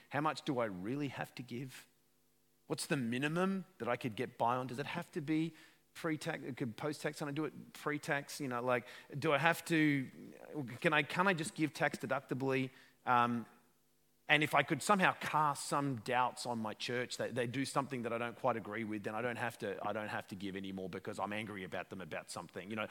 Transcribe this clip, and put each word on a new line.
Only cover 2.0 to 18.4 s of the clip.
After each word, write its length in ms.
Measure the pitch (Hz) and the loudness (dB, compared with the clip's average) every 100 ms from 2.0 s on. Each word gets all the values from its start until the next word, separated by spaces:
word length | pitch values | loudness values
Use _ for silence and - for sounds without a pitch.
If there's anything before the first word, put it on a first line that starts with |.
| _ _ _ _ _ _ - | _ _ _ _ _ _ -6
What's 180 | - - | -6 0
the 100 | 151 | 2
minimum 680 | 113 123 147 165 190 196 170 - | 2 0 2 2 2 0 -6 -6
that 100 | 113 | -2
I 80 | 123 | 0
could 180 | 131 | -2
get 240 | 104 120 - | -2 -4 2
by 160 | 117 | 2
on? 140 | 127 127 | 2 -2
Does 100 | 123 | -4
it 80 | 143 | -4
have 240 | 175 170 | -6 -6
to 80 | 180 | -6
be 320 | 147 156 165 - - _ _ | 0 0 0 -4 -20 _ _
pre-tax? 480 | - 165 156 170 160 139 123 | -6 -2 -2 -2 -4 -6 -4
Could 200 | 131 107 | -4 -2
post-tax, 420 | 147 147 156 - | -4 -2 -4 -4
can 100 | 147 | -4
I 40 | |
do 120 | 143 | -2
it 300 | 151 - - | -4 -6 -16
pre-tax? 680 | - 151 147 - 143 139 - | -6 -4 -2 0 0 -2 -6
You 80 | 139 | -4
know, 140 | 123 | 0
like, 240 | 127 123 - - - 143 | 2 2 0 -14 -10 -2
do 140 | 156 | 4
I 60 | 139 | 6
have 260 | 165 170 - | 6 4 2
to, 440 | 165 151 139 127 - - - - 151 120 120 | 4 6 4 0 -10 -16 -16 -10 -6 -6 0
can 120 | 175 | 4
I, 100 | 151 | 4
can 260 | 143 180 190 | 4 4 4
I 60 | |
just 200 | 165 160 | 4 -2
give 200 | - 151 | 0 0
tax 240 | - 156 - | 2 0 2
deductibly?" 720 | 135 135 - 131 135 131 131 - - _ | -2 -2 0 -2 2 2 0 -6 -20 _
Um, 420 | 117 123 120 117 110 - _ _ _ _ _ _ - | 4 6 6 2 -4 -16 _ _ _ _ _ _ 2
and 140 | 151 | 4
if 120 | 151 | 6
I 80 | - | 4
could 200 | 143 151 | 4 0
somehow 300 | - 202 160 - | 4 6 6 4
cast 480 | - 156 151 139 - | 0 4 4 2 0
some 280 | 151 143 123 | 0 2 -2
doubts 500 | 127 123 123 - 127 | 0 2 2 0 -4
on 120 | 117 | -2
my 140 | 110 | -2
church, 460 | 101 - 123 120 - | -4 -2 -2 -2 -4
that 160 | 110 | -4
they 120 | 120 120 | -2 -2
do 200 | 127 131 | -2 0
something 360 | 147 131 127 | 0 -2 -4
that 100 | 117 | -2
I 60 | 117 | -2
don't 180 | 117 | -4
quite 200 | 101 | 0